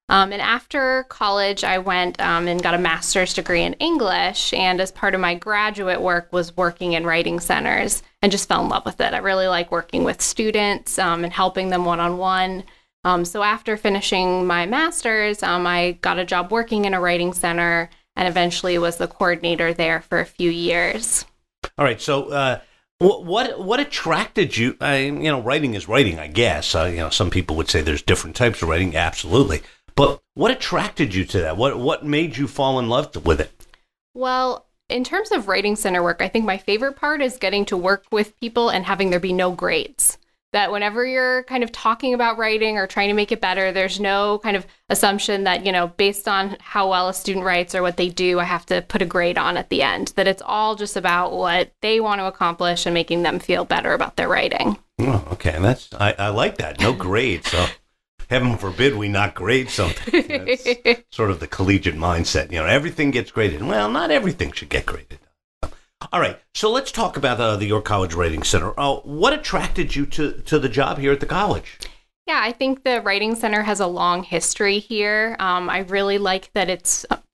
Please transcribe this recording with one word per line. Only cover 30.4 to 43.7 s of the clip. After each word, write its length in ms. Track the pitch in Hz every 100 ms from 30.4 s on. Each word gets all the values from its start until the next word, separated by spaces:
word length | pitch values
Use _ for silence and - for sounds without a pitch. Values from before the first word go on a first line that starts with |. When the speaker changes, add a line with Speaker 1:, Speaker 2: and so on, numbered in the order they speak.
| 214
Speaker 2:
attracted 640 | 262 - 170 - - 131 95
you 100 | 87
to 140 | 98
that? 180 | 80 82
What, 220 | 135 113
what 260 | 131 160 151
made 320 | 147 165 127
you 100 | 143
fall 300 | - 135 131
in 100 | 117
love 380 | 123 147 85 80
with 160 | 73
it? 100 | - - - - _ _ _
Speaker 1:
Well, 540 | 247 254 254 254 - _ _ -
in 140 | 247
terms 280 | 254 370 440
of 160 | 370 190
writing 280 | 190 202 208
center 280 | 202 175
work, 180 | 175 170
I 60 | 190
think 180 | 226 214
my 140 | 190
favorite 380 | - 214 277 277
part 260 | 294 302
is 140 | 254 247
getting 280 | 190 202 202
to 120 | 190
work 280 | 180 196 -
with 280 | 220 214 -
people 300 | 233 240 233
and 160 | 185 185
having 240 | 190 190
there 100 | 180
be 140 | 185
no 180 | 180 185
grades. 680 | 175 180 160 - - - - _ _ _
That 160 | 208 190
whenever 360 | 202 208 220 254
you're 380 | 254 254 254
kind 200 | 254 254
of 80 | 233
talking 420 | - 226 226 262
about 240 | 247 233 220
writing 400 | 220 214 220 214
or 80 | 190
trying 220 | - 202
to 60 |
make 180 | 208 208
it 80 | 214
better, 320 | 190 185 190